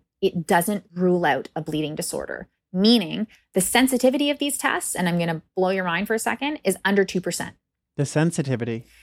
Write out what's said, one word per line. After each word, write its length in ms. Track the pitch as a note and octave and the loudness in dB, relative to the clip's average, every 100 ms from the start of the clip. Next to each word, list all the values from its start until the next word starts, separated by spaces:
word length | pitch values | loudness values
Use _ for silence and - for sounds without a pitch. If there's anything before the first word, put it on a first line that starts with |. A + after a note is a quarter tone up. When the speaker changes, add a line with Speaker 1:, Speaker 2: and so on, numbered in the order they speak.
| _ _ | _ _
Speaker 1:
it 240 | G3 F3 D#3+ | -2 0 2
doesn't 380 | F3 F3 - - | 2 2 -2 -6
rule 320 | E3+ F3+ F3+ E3 | 0 2 4 2
out 220 | C3+ - | 0 -2
a 60 | D#3+ | -8
bleeding 340 | D#3 D3+ D3+ | -4 -2 -4
disorder, 540 | D3+ - C#2 C#2 A#1+ - _ _ | -4 -6 -6 -6 -10 -14 _ _
meaning 540 | F3+ G#3 A#3+ E3 D#3+ A3 _ _ | 2 4 4 2 -4 -6 _ _
the 60 | F#3+ | -2
sensitivity 680 | F3+ A#3+ C4 B3 B3+ C4+ C#4+ | 2 2 4 4 2 2 0
of 80 | C#4+ | -2
these 200 | C#4+ - | -2 -2
tests, 360 | C#4 F3 - | -2 -2 -4
and 140 | - F3+ | -4 0
I'm 100 | E3+ | 0
gonna 240 | E3+ D#3+ - - | 0 -4 -6 -2
blow 140 | F#3 | 0
your 140 | F#3+ | 0
mind 220 | F3+ E3+ G#3 | -2 -2 -2
for 80 | |
a 40 | A3+ | -2
second, 400 | - A#3 C#4 D4+ | -2 -4 -4 -4
is 120 | G3 F#3 | -2 0
under 200 | F#3+ G3+ | 2 2
two 160 | G3 F#3 | 2 0
percent. 360 | F3+ - - - _ _ _ - | -4 -4 -8 -12 _ _ _ -4
Speaker 2:
The 80 | |
sensitivity. 800 | C#3 D3+ E3 E3+ C3+ A#2+ A#2 A#2 - _ | 0 2 2 2 -2 -2 -2 -6 -8 _